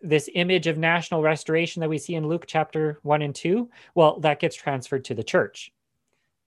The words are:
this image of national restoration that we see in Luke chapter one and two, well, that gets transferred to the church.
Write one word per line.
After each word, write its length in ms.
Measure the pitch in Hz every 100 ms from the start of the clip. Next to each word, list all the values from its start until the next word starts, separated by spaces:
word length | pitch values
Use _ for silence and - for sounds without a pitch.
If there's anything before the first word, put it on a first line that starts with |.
this 300 | 175 151 -
image 340 | 180 180 185 165
of 100 | 160
national 440 | 165 170 160 165
restoration 580 | 156 156 - 160 165 175
that 80 | 160
we 100 | 156
see 160 | -
in 140 | 170 151
Luke 160 | 170 -
chapter 540 | 160 156 156 156 147
one 200 | 143 151
and 120 | 147
two, 340 | 135 170 214 240 - - 175
well, 240 | 156 208
that 180 | 156 147
gets 160 | 165
transferred 500 | - - 135 - 135 131
to 80 |
the 100 | 113
church. 480 | - 180 104 - - _ _ _ _ _ _ _